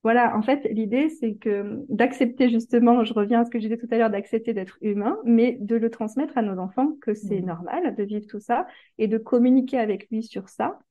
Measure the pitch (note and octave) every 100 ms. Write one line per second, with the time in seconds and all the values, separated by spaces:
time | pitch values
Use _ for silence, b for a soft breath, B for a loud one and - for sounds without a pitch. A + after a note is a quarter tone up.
0 | A3+ A#3+ A#3 G#3+ G#3+ C#4+ - G#3 G#3+ B3
1 | D#4 D#4 A3+ G#3 A3 G3+ G3+ - - G#3
2 | B3+ - A#3+ - B3+ A3+ A3+ A#3+ A#3 A#3+
3 | A3+ A3+ G3+ A#3 A#3 A#3+ G#3+ A#3 A#3 A#3
4 | A3+ G3+ G3+ A3+ A3+ A3 F#3 - G#3+ G#3
5 | G#3 G#4 B3 A3+ B3 A#3+ G3+ A3+ A3+ A3+
6 | G#3+ A#3+ D#4 C4 G#3 F#3 F#3 - C#4+ D4+
7 | - G#3+ G3+ G3 F3+ E3 F3 D4+ E4 G#3
8 | G3+ G#3 G#3 G#3 - B3 F#4 B B -
9 | G#3+ A3 A3 B3 B3+ C4 C4 C4 G#3+ G3
10 | - A3 A3 - - - A#3+ G#4 _